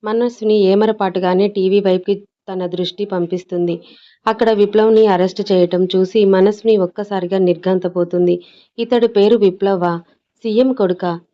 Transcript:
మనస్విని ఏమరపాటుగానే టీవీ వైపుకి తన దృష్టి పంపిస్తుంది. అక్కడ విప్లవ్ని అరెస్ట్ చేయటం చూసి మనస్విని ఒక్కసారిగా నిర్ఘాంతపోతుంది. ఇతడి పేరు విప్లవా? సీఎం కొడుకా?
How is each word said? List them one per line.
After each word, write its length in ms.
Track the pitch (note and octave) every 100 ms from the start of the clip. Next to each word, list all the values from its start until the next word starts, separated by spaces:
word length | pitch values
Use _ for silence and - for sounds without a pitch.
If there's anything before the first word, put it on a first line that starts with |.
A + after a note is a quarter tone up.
మనస్విని 540 | G#3 A3+ A#3+ A#3+ A3 G#3+
ఏమరపాటుగానే 840 | F#3+ G3 A3 G#3+ G3 F#3 F3+ F#3 G3+
టీవీ 320 | G3+ F#3+ G3+
వైపుకి 360 | G3 F#3 F3+ G3+ G3+ _ -
తన 180 | F#3 F3+
దృష్టి 380 | F3 F3+ - G3+
పంపిస్తుంది. 680 | F#3 E3+ F3+ - F3 F3 E3 - - _ _ -
అక్కడ 240 | A3 A3
విప్లవ్ని 540 | A3 G#3 G#3 A3 A3 A3
అరెస్ట్ 340 | F3+ F#3 F#3
చేయటం 400 | G3+ F#3 F3 F3+ F#3
చూసి 340 | F#3 F#3 A3 G3+
మనస్విని 500 | F#3 F#3+ G#3 A3+ G#3+
ఒక్కసారిగా 600 | F3+ - G#3 G3 F3 F#3+
నిర్ఘాంతపోతుంది. 960 | F#3 E3+ F#3 F#3 F3+ F3+ F3 F3+ F3+ F3 - _ _ -
ఇతడి 300 | A#3 A#3+ A3+
పేరు 300 | A3 G3+ A#3
విప్లవా? 560 | G3 F#3 G3 G3 F3 E3+ E3+ _ _ _
సీఎం 260 | A3+ G#3+ C4
కొడుకా? 380 | C4 G3 F3+ F3+ E3+ _